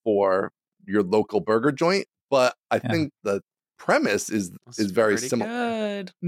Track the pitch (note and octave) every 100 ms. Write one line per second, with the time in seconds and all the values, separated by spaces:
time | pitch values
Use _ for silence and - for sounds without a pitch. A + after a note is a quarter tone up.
0 | A2+ G2+ G2 F#2+ F2+ - _ _ - G#2
1 | F#2 G#2+ G#2 G#2 F2 A2 C#3 C3+ E3+ F#3+
2 | - _ _ C3+ B2 - - A2+ B2 E3+
3 | D3 - G#2+ G2 - _ _ - - B3+
4 | C4 G2+ - G#2+ F2+ - - A#2+ G#2 F#2
5 | G#2+ G#2+ B2+ B2 G#2+ A#3+ A#3 A3+ G#3 G3+
6 | F#3 -